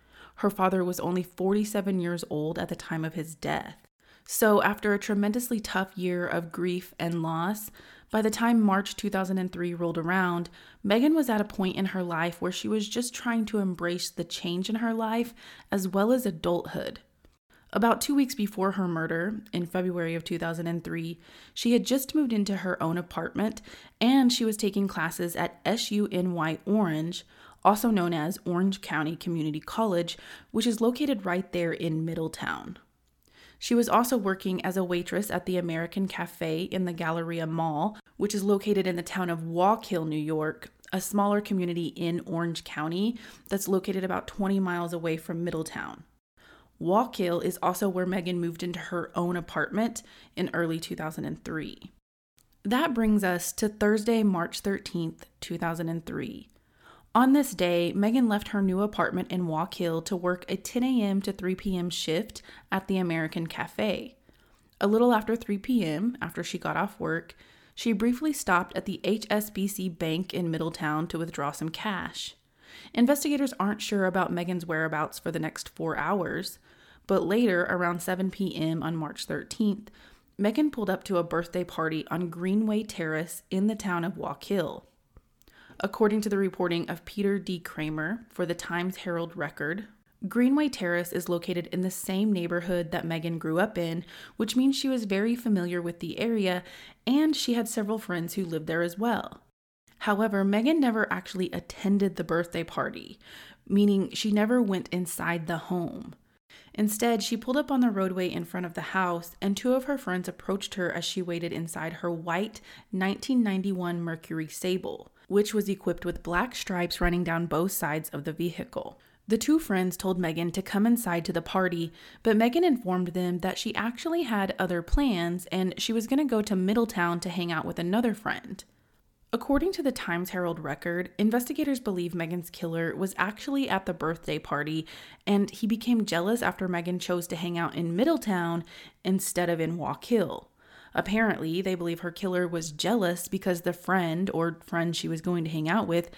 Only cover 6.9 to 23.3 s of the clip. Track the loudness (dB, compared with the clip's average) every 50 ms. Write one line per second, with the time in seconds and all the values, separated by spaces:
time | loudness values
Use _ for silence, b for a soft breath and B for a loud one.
6.9 | -10 -6 -4 -2 -2 -2 -2 -2 -2 0 0 0 -2 -4 -6 -12 B B B B
7.9 | B B B B 0 2 2 2 2 2 4 4 6 6 6 6 4 4 2 0
8.9 | -6 -4 -4 -2 0 0 0 0 0 0 -2 -2 -2 -4 -4 -4 -2 -2 -2 0
9.9 | 0 -2 0 0 2 2 2 2 0 0 -2 -6 B B B B B B 0 2
10.9 | 4 6 6 6 6 4 4 2 2 2 0 0 0 0 0 0 2 0 -2 0
11.9 | 0 -2 -2 0 0 0 0 0 -2 -2 -4 -2 -2 -2 -2 -2 0 0 -2 -2
12.9 | -2 -4 -4 -4 -6 -4 -2 0 0 0 0 0 0 0 0 0 0 0 -2 -2
13.9 | -2 -2 -4 -6 -4 -6 -6 -6 -6 -6 -4 -4 -2 -2 -2 -2 -2 0 0 0
14.9 | 0 0 0 0 0 0 0 -2 -4 B B B B B B B -2 -2 0 0
15.9 | 2 4 4 6 4 4 4 0 -2 0 0 0 0 0 0 -4 -6 -6 -6 -6
16.9 | -8 -10 -16 _ _ _ _ -20 _ _ _ _ b b b b 0 2 4 4
17.9 | 4 4 2 2 4 4 4 2 2 -2 -2 -2 0 0 0 0 2 2 0 0
18.9 | 0 0 0 0 0 -2 -2 -2 -4 -6 -8 -6 -4 -4 -4 -2 -2 0 0 0
19.9 | 0 -2 -2 -2 -2 -4 -4 -4 -4 -2 -2 -4 -4 -2 -2 -2 -4 -4 -4 -4
20.9 | -6 -6 -6 -6 -8 B B B B B B B B -2 2 4 4 4 4 4
21.9 | 0 0 0 0 0 0 2 2 2 2 2 0 0 -2 -2 -2 -2 0 0 0
22.9 | 0 -2 -4 -4 -6 -6 -6 -4